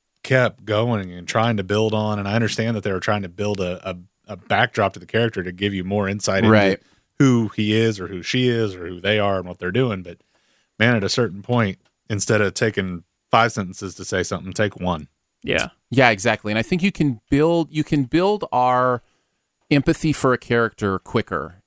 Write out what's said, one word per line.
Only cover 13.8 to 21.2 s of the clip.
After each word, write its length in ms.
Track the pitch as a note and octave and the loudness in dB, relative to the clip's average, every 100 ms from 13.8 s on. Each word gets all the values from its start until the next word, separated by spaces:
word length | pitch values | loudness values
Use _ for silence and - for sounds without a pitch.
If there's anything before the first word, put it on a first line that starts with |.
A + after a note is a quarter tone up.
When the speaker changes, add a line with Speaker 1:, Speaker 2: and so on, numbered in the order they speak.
| G2 F2 | -12 -10
Speaker 1:
to 80 | |
say 180 | F#2 F#2+ | -4 -2
something, 300 | F2 F#2 F#2+ | -2 -6 -6
take 260 | F#2+ G#2 - | -2 -2 -2
one. 280 | F2+ E2 D2 _ _ _ | -4 -4 -8 _ _ _
Speaker 3:
Yeah. 240 | - - F3 _ - | -4 -4 -4 _ -4
Speaker 2:
Yeah, 200 | A#2+ B2 | 2 2
exactly. 400 | G#2 A2 A2 G#2 | 2 0 -2 -2
And 80 | G#2+ | -2
I 40 | |
think 200 | A2+ F#3 | -2 0
you 80 | G3 | 0
can 280 | - D3 A2+ - | 0 -2 -2 0
build, 380 | C#3+ D#3+ E3+ D#3 | 2 2 2 -2
you 140 | D3+ | -4
can 180 | D3 D3+ | -2 0
build 400 | B2+ D#3 F#3+ G#3 - | 0 2 2 0 -2
our 520 | B2+ B2 B2 B2+ B2 _ _ _ _ _ _ - | 0 2 2 2 -2 _ _ _ _ _ _ 0
empathy 420 | C#3+ C3+ D#3 D#3 | 0 2 0 0
for 200 | C#3 C3+ | 2 2
a 60 | B2 | 0
character 600 | - A#2 A2+ - G#2 F#2+ | 0 0 0 -2 -2 -2
quicker, 640 | - A#2+ | -2 -4